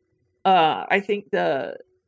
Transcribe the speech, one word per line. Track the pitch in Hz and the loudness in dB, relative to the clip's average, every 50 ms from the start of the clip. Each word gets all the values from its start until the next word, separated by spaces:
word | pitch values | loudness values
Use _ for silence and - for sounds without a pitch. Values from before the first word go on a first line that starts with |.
| _ _ _ _ _ _ _ _ - | _ _ _ _ _ _ _ _ 0
uh, | 190 190 180 160 156 131 92 - - | 2 4 4 4 2 0 -2 -2 -2
I | - 202 | -2 -2
think | 196 - 208 202 202 _ | 0 -2 -6 -6 -6 _
the | - 180 175 170 151 135 127 - - - - _ _ _ _ | -4 -4 -2 -2 -2 -4 -6 -8 -10 -14 -18 _ _ _ _